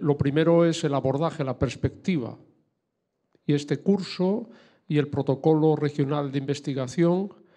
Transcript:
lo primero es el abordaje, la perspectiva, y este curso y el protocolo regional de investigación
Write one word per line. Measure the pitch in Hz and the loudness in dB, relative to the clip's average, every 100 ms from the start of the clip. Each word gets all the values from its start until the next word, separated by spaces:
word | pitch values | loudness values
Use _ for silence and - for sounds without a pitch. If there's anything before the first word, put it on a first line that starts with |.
lo | 151 143 | -2 0
primero | 143 147 160 170 | 0 2 4 4
es | 170 160 | 4 2
el | 156 | -2
abordaje, | 139 131 135 165 - | 0 0 0 -2 -4
la | 131 120 | -6 -2
perspectiva, | 131 - - - - 165 113 - _ _ _ _ _ _ _ _ _ _ - | -4 -2 -4 -4 -2 -2 -4 -12 _ _ _ _ _ _ _ _ _ _ -2
y | |
este | 147 147 143 | -2 -2 -2
curso | 196 196 175 - 185 214 233 - _ _ - | 0 0 -2 -2 -2 -2 -6 -18 _ _ -2
y | 147 | 0
el | 143 | 0
protocolo | 143 135 131 156 156 156 147 | -2 -2 0 2 4 4 2
regional | 147 147 135 147 143 | -2 -2 -2 -2 -2
de | 139 | -4
investigación | 135 143 - 135 127 170 170 185 196 - _ | -4 -6 -4 -6 -4 2 2 2 -4 -12 _